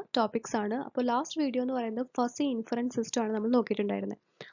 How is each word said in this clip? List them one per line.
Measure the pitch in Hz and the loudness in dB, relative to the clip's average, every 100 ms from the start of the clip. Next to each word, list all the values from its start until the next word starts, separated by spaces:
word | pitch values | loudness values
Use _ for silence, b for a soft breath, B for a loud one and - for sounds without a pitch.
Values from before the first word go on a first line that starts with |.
| 415 | -2
ടോപ്പിക്സ് | 247 214 226 - 226 | 0 2 0 -2 -2
ആണ്. | 208 233 | 0 -2
അപ്പോൾ | - - | -2 0
ലാസ്റ്റ് | 247 240 320 320 | 2 2 0 0
വീഡിയോ | 285 247 | 0 2
എന്ന് | 254 254 | 0 0
പറയുന്നത് | 226 220 254 - | -2 -4 -4 0
ഫസി | 247 - 285 | -2 0 0
ഇൻഫറൻസ് | 233 220 233 247 240 | 0 -2 -2 0 -2
സിസ്റ്റം | 226 - | -2 -2
ആണ് | 214 | 0
നമ്മൾ | 220 220 | 0 4
നോക്കിയിട്ടുണ്ടായിരുന്നത്. | 247 220 - 202 196 196 104 _ B B | 2 2 0 0 -2 -4 -8 _ B B